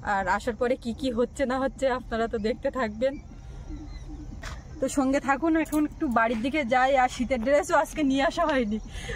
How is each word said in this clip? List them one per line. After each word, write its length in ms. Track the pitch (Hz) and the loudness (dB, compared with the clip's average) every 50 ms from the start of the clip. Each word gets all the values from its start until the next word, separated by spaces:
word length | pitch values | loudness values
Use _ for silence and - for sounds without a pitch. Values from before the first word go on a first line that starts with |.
| - | -2
আর 240 | - 208 196 196 | 0 0 0 2
আসার 280 | 180 190 208 - - 220 | 0 0 0 0 -4 -2
পরে 200 | - 254 240 262 | 0 0 0 0
কি 180 | 262 - 240 220 | 0 -2 -8 -6
কি 180 | - - 262 | -2 -2 -2
হচ্ছে 340 | 233 220 247 233 - - 277 | 0 0 -2 -2 0 -2 0
না 140 | 233 254 269 | 0 0 0
হচ্ছে, 260 | 269 269 - - - 269 | 0 -2 -2 0 0 0
আপনারা 380 | 247 254 - - 233 220 226 | 0 0 -4 -4 -2 -2 -2
তো 100 | 233 233 | 0 -2
দেখতে 340 | 233 202 220 254 - - 277 | -2 -2 -2 -2 0 -2 -4
থাকবেন। 420 | - 254 247 214 208 220 247 269 277 302 - - - - - - - - - - 302 302 302 294 - - - - - - 302 - - - - - - - - - - - | -2 0 -2 -2 -2 0 0 0 0 -2 -12 -14 -16 -16 -14 -14 -14 -12 -10 -10 -10 -10 -10 -10 -12 -12 -12 -12 -12 -12 -12 -12 -12 -12 -10 -12 -12 -12 -12 -14 -6 -4
তো 100 | - 262 | -4 0
সঙ্গে 300 | - 285 262 262 269 285 | 2 2 2 4 2 2
থাকুন, 380 | - 247 277 269 294 330 320 | 2 2 0 2 2 2 2
এখন 280 | 330 302 - 294 302 302 | 2 2 2 2 0 0
একটু 220 | 294 - - 330 | 0 -2 -4 -4
বাড়ির 340 | 285 226 233 226 226 247 220 | 2 4 4 4 4 2 0
দিকে 200 | 214 277 247 311 285 | 0 0 0 0 0
যাই। 320 | 220 254 254 254 262 285 | 2 4 4 4 6 6
আর 120 | 262 247 254 | 4 4 4
শীতের 320 | - - 254 214 269 247 | 2 -2 -2 0 0 0
ড্রেসও 340 | 220 262 285 285 349 - 349 | 2 4 4 4 4 4 4
আজকে 280 | 294 311 - - 311 311 | 2 2 2 0 0 2
নিয়ে 200 | 269 262 277 269 | 2 4 4 2
আসা 220 | 320 - 330 339 | 2 2 2 2
হয়নি, 340 | 302 302 262 240 208 214 214 - - - - - - 185 | 2 4 2 2 0 -2 -4 -4 -8 -10 -10 -8 -6 -8